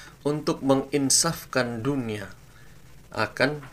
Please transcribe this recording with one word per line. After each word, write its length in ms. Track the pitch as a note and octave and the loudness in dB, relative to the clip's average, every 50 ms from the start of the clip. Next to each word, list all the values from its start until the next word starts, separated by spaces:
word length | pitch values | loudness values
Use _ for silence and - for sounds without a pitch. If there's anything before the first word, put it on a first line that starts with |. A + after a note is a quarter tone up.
| - - - - | -18 -18 -14 -4
untuk 400 | - C#3+ D3+ D3+ - F3 D#3+ - | -2 -2 -2 0 -2 -2 -2 0
menginsafkan 1200 | C3+ C3+ C3+ C3+ C3+ - - C#3+ C3+ C3 - - - E3+ D#3 - - - - C3 A#2+ A#2+ A#2 A2+ | 2 4 4 4 2 0 0 0 2 4 4 4 2 0 -2 -4 -8 -2 0 0 0 0 -2 -2
dunia 480 | A2+ C#3 C#3+ C3+ A#2+ A2+ G#2+ G#2 G2 F#2+ - - - - - - - - - - - - - - - - | -2 -2 -2 -2 -2 -4 -6 -6 -8 -12 -14 -18 -20 -20 -20 -20 -20 -20 -20 -20 -20 -20 -20 -20 -20 -8
akan 400 | - A2 A2 - - - B2+ C#3 D3+ D3 C#3 - | -4 -2 -2 -2 2 2 2 2 0 -4 -10 -14